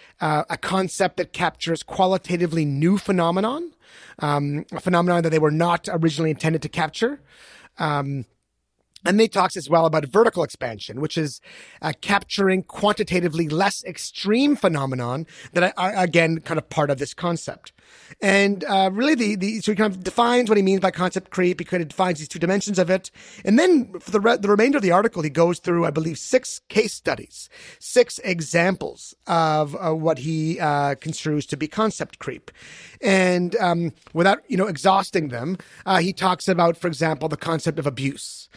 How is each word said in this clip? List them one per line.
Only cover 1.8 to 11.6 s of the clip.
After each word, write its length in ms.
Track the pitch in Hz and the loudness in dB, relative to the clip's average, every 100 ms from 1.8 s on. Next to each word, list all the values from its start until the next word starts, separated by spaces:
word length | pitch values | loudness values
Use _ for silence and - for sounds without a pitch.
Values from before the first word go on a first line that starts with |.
qualitatively 840 | - - 185 190 - 175 175 165 147 | -4 0 2 0 -2 -2 0 0 -2
new 320 | 139 165 202 | 0 2 2
phenomenon, 760 | - 185 170 180 214 285 339 - _ - - - | 0 0 0 0 -2 -4 -8 -14 _ -20 -20 -6
um, 460 | 151 147 143 147 - | -2 0 -2 -4 -8
a 80 | 170 | -6
phenomenon 440 | - 175 175 175 | 0 2 4 2
that 60 | 165 | 2
they 100 | 156 | 2
were 120 | 151 | 2
not 360 | 151 170 175 - | 2 0 0 -2
originally 400 | 175 165 147 160 | -2 0 0 -2
intended 300 | 151 160 160 | 0 0 -2
to 60 | - | -4
capture. 520 | - 156 - 233 285 _ _ - - - - | -6 -6 -2 -4 -4 _ _ -20 -20 -20 -6
Um, 460 | 151 147 139 139 120 _ _ _ _ _ _ - | -4 -2 -4 -6 -10 _ _ _ _ _ _ -6
and 140 | - 202 | 0 4
then 60 | |
he 60 | 220 | 4
talks 280 | 196 180 190 | 2 0 -2
as 100 | 135 | 0
well 200 | 165 165 | 2 4
about 180 | 156 143 | 2 2
vertical 380 | 190 233 180 | 4 4 2
expansion, 580 | 147 - 127 107 - 120 | -4 -4 -8 -8 -12 -8
which 160 | 151 - | -6 -4
is, 240 | 151 - - - | -4 -6 -18 -20